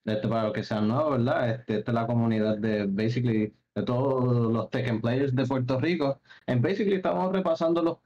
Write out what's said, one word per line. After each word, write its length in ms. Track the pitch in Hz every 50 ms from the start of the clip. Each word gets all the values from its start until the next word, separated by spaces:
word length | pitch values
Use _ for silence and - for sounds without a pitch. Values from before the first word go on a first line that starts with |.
| -
este, 240 | 110 110 110 - -
para 160 | 117 113 110
los 80 | 107 -
que 100 | 110 98
sean 240 | - 113 104 107
nuevos, 320 | 107 120 143 156 151 139 117
¿verdad? 320 | 117 131 156 170 131 117
Este, 280 | 117 120 - - 110 101
esta 120 | - -
es 40 | 117
la 100 | 117 117
comunidad 520 | 117 120 117 117 113 113 110 107 110 107 104
de, 280 | 107 110 107 104 104
basically, 680 | 98 98 101 110 113 123 127 123 120 110 110 107 107 - _ _ _ _
de 80 | 104 98
todos 680 | 123 123 123 135 139 131 131 127 123 123 120 117 110 113
los 180 | 117 - -
Tekken 300 | - 123 123 120 113 107
players 340 | 110 117 123 135 143 135 123
de 120 | 131 131
Puerto 340 | 123 135 131 127 127 135 131
Rico. 400 | 143 165 180 165 143 139 139 - _ - - - -
And 160 | - 127 120 123
basically 320 | 160 202 - 214 196 196
estamos 380 | 185 185 190 175 180 180 185 190
repasando 500 | 190 185 170 165 165 170 165 170 170 165
los, 140 | 170 165 - _